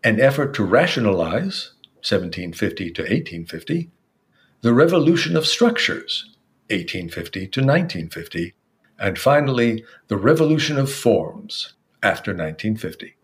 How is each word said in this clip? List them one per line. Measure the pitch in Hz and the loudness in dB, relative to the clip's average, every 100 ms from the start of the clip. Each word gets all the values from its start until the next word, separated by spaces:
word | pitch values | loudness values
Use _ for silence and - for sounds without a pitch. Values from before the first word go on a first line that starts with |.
an | 117 110 | 2 4
effort | 135 139 139 | 4 2 -4
to | - | -2
rationalize, | 98 113 165 - 110 95 82 104 190 - - _ _ _ | 2 4 4 2 2 2 0 -2 -4 -6 -12 _ _ _
seventeen | - 101 87 82 90 | -2 -2 -2 -8 -8
fifty | 85 104 - 90 | -4 -4 -4 -8
to | 85 - | -8 -2
eighteen | 98 - 87 82 | -2 -2 -12 -12
fifty, | 85 - - 165 _ _ _ _ _ _ _ | -12 -6 -6 -6 _ _ _ _ _ _ _
the | 117 | 2
revolution | 120 165 175 147 175 156 165 | 6 6 6 4 4 2 0
of | - | 0
structures, | - 233 233 - - - - - _ _ _ _ | 2 2 2 -2 -4 -6 -10 -10 _ _ _ _
eighteen | 104 85 95 87 | -6 -4 -8 -8
fifty | 87 87 98 95 | -10 -10 -10 -6
to | 135 | 0
nineteen | 135 156 170 87 82 | 2 2 0 -6 -8
fifty, | - - 82 87 _ _ _ _ _ | -10 -10 -8 -8 _ _ _ _ _
and | 101 90 | -6 0
finally, | - 147 139 123 117 113 - - _ | 4 4 2 2 2 0 -8 -20 _
the | 101 | 0
revolution | 107 156 156 151 - 143 | 2 4 4 2 2 0
of | 135 | -2
forms | - 123 101 - - - - - _ _ _ | 0 2 2 0 -10 -12 -12 -12 _ _ _
after | 104 87 - | 0 0 -4
nineteen | 87 80 78 107 110 | -6 -6 -4 -4 -2
fifty. | 87 76 - _ | -6 -10 -18 _